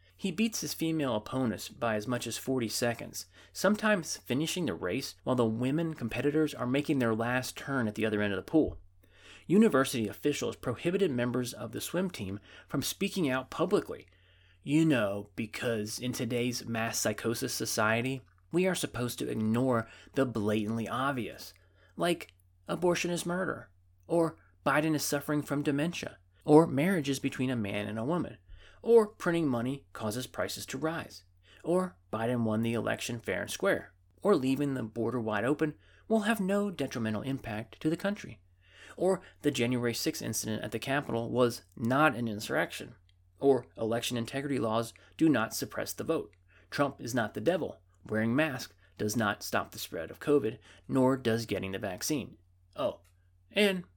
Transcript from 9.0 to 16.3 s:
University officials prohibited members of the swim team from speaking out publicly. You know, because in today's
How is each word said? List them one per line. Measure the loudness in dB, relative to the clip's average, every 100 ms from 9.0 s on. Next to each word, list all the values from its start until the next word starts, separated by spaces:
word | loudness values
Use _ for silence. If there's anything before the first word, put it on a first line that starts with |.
| -20 -20 -20 -14 2
University | 6 6 6 2 0 -4
officials | -2 -2 0 -2 -4
prohibited | -4 -4 0 2 2
members | 2 0 0 -2
of | -6 -8
the | -8
swim | -4 -2 -2
team | -4 -8 -8 -10 -20 -8
from | -4
speaking | -4 -2 -2 0 0
out | 0 -4
publicly. | -2 2 2 0 -8 -14 -20 _ _ _ _
You | 0 4
know, | 6 4 2 0 -6 -6
because | -8 -4 -2 -2 -2 -4
in | -4
today's | -4 -2